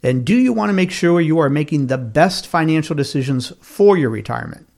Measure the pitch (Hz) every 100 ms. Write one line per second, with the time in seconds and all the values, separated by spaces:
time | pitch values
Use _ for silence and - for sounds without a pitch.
0 | 127 127 123 233 254 226 208 190 185 -
1 | 175 170 160 160 143 143 151 151 135 131
2 | 120 107 180 185 - 170 160 160 151 156
3 | 139 143 131 131 123 - - - 202 190
4 | 135 110 101 120 80 - -